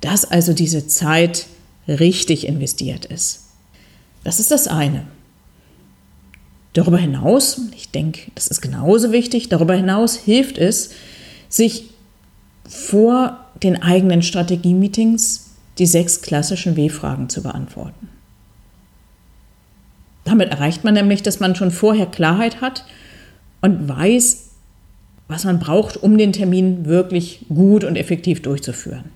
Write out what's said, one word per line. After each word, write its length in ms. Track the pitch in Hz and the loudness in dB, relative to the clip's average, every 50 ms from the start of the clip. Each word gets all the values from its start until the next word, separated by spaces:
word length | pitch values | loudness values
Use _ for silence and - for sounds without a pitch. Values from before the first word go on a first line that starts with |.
Dass 240 | - 151 190 202 - | -4 -2 -2 -2 -2
also 280 | - - 175 170 175 165 | 0 0 0 2 2 2
diese 340 | 147 170 151 165 156 147 | 0 0 -2 -2 -4 -4
Zeit 600 | - - - 170 151 156 165 170 175 170 - - - - _ _ _ _ _ _ - | -4 -4 -2 0 0 2 2 2 2 0 -4 -10 -10 -20 _ _ _ _ _ _ -6
richtig 580 | 151 143 160 175 185 180 - - 170 143 - | 0 2 4 2 2 2 0 -2 -2 -2 -2
investiert 580 | - 147 156 135 131 - - - - - - - | -4 -4 -4 -4 -6 -6 -6 -6 -8 -8 -10 -12
ist. 420 | - - - - - - - - _ _ _ _ _ _ _ _ _ _ _ _ _ _ _ - | -14 -10 -8 -6 -8 -8 -10 -16 _ _ _ _ _ _ _ _ _ _ _ _ _ _ _ -10
Das 160 | - 170 - | -6 -4 -2
ist 100 | 220 - | 0 2
das 180 | 302 277 - - | 2 2 0 0
eine. 360 | 160 156 147 143 135 131 135 - - _ _ _ _ _ _ _ _ _ _ _ _ _ _ _ _ _ _ _ _ _ _ _ _ - _ _ _ _ _ _ _ | -2 -2 -2 -2 -2 -4 -6 -12 -18 _ _ _ _ _ _ _ _ _ _ _ _ _ _ _ _ _ _ _ _ _ _ _ _ -20 _ _ _ _ _ _ _
Darüber 260 | 175 - - 170 - | 0 2 4 4 2
hinaus, 600 | 180 151 135 131 131 151 208 285 269 - - - | 2 0 -2 -2 0 2 2 2 2 0 -4 -6
und 160 | 254 220 - | -8 -10 -12
ich 160 | - - - | -16 -20 -10
denke, 400 | - - 135 160 156 - - - - | -8 -6 -4 -4 -6 -8 -14 -18 -12
das 120 | - - | -8 -8
ist 140 | - - - | -6 -6 -6
genauso 500 | - 131 131 120 117 156 202 226 220 240 | -8 -8 -8 -4 2 4 4 4 4 2
wichtig, 380 | 220 240 233 240 - 240 233 - | 2 0 0 0 -2 -4 -2 0
darüber 260 | 196 170 170 160 185 | 0 2 2 2 2
hinaus 420 | 185 190 185 190 208 226 233 - | 2 2 0 0 2 0 0 -2
hilft 420 | - - - 214 247 269 269 - - | -2 0 2 2 2 2 0 -2 0
es, 320 | 165 185 220 - - - - - - - - - - - - - - _ | 0 0 0 -2 -6 -8 -12 -20 -20 -20 -20 -20 -20 -20 -20 -20 -18 _
sich 420 | - - 226 226 - - - - - _ _ _ _ _ _ _ _ _ _ _ _ _ _ - | 0 2 2 2 2 -4 -16 -18 -20 _ _ _ _ _ _ _ _ _ _ _ _ _ _ -20
vor 800 | - - - - - 202 214 226 240 254 254 247 - - - - _ - - | -18 -16 -10 0 2 4 4 6 4 2 0 -2 -4 -10 -20 -20 _ -2 0
den 200 | 190 180 170 170 | 0 0 0 2
eigenen 400 | 170 180 185 185 190 175 170 170 | 2 2 4 4 4 4 2 2
Strategie-Meetings 1300 | - - 180 175 175 185 170 175 175 180 185 196 202 202 - 226 226 226 226 - - - - - - - _ _ _ - - | 0 -2 -4 -2 -2 -2 -2 0 2 2 2 2 0 0 0 2 2 2 2 0 -4 -4 -8 -10 -20 -20 _ _ _ -2 0
die 80 | 180 | 2
sechs 360 | 170 170 170 170 170 - - - | 2 4 2 2 0 -2 -6 -4
klassischen 540 | - 170 147 151 - 196 170 - 185 165 | -4 -2 -2 -2 -2 -4 -4 -2 -2 0
W-Fragen 520 | 156 147 151 151 - - 143 135 135 135 127 | 0 0 -2 -2 -4 -8 -8 -6 -6 -6 -6
zu 140 | - - - | -8 -8 -8
beantworten. 680 | 131 - 127 131 - - - - - - - - 185 - - _ _ _ _ _ _ _ _ - _ _ _ _ _ _ _ _ _ _ _ _ _ _ _ _ _ _ _ _ _ _ _ _ _ _ _ - _ _ _ - | -8 -8 -8 -10 -12 -12 -14 -16 -16 -16 -18 -20 -20 -20 -20 _ _ _ _ _ _ _ _ -20 _ _ _ _ _ _ _ _ _ _ _ _ _ _ _ _ _ _ _ _ _ _ _ _ _ _ _ -20 _ _ _ -4
Damit 260 | - 208 226 185 - | 2 2 2 4 2
erreicht 340 | - 139 143 151 165 - - | 0 -2 -2 -2 -2 -2 0
man 100 | 220 208 | 2 2
nämlich, 280 | 214 202 202 202 196 196 | 4 4 2 0 2 0
dass 180 | 214 196 - | -2 -4 -2
man 160 | 202 185 185 | 0 -2 0
schon 140 | 175 196 180 | 0 0 -2
vorher 360 | 170 - - 214 220 214 196 | -2 2 2 2 2 2 0
Klarheit 540 | 175 - - 170 160 170 190 226 233 226 - | -2 -2 -2 0 0 2 0 0 -2 -4 -4
hat 240 | - 226 - - - - - - - - - - - - _ _ _ - _ _ - | -8 -8 -8 -10 -18 -20 -20 -20 -20 -20 -20 -20 -20 -20 _ _ _ -20 _ _ 0
und 260 | 185 196 170 156 143 | 2 2 2 -2 -6
weiß, 640 | 135 127 151 190 233 247 - - - - - - - - _ _ _ _ _ _ _ _ _ _ _ _ _ _ | -4 0 2 2 4 4 2 2 0 -2 -6 -20 -20 -20 _ _ _ _ _ _ _ _ _ _ _ _ _ _
was 160 | 151 160 180 | -12 -6 -2
man 140 | 190 180 165 | 0 0 0
braucht, 380 | - - 151 190 214 - - | 0 0 0 0 0 0 -6
um 220 | - - 196 214 214 | -2 2 4 6 6
den 140 | 214 202 185 | 4 2 2
Termin 540 | 202 202 185 180 185 185 185 185 180 165 | 0 0 0 2 2 2 2 0 -2 -2
wirklich 600 | 147 165 175 180 180 180 175 170 175 - - - - | 0 2 2 2 2 -2 -4 -4 -4 -10 -20 -10 -6
gut 360 | 160 147 185 196 208 214 214 | 0 4 6 6 6 4 4
und 120 | 135 170 | 0 -4
effektiv 460 | - - - 180 170 - 185 170 - - | -4 -2 -2 -4 -4 -2 -2 -2 -2 -2
durchzuführen. 640 | 131 139 143 - - 120 - - - - 123 127 160 - | -4 -6 -4 -6 -8 -10 -10 -10 -12 -14 -14 -14 -18 -20